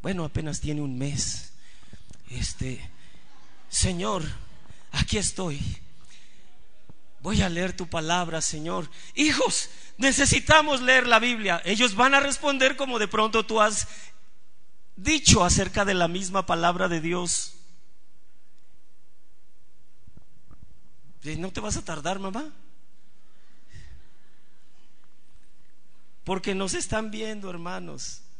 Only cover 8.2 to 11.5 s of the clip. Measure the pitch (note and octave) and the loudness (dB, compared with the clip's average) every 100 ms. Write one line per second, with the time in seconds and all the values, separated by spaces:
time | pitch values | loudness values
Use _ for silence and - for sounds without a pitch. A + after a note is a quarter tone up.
8.2 | E3+ D#3+ D3+ D#3 D#3 F#3 D#3 - - - | 2 0 -2 -2 -2 -2 -4 -6 -6 2
9.2 | D4+ C4 A#4+ - - - - - C4 C4 | 4 6 4 2 -2 -6 -8 2 4 6
10.2 | C#4 C4 - D#4 D4+ C4+ B3 C4 A#3+ A3+ | 6 4 10 10 10 4 6 6 8 6
11.2 | A#3+ A#3 G3+ | 6 2 2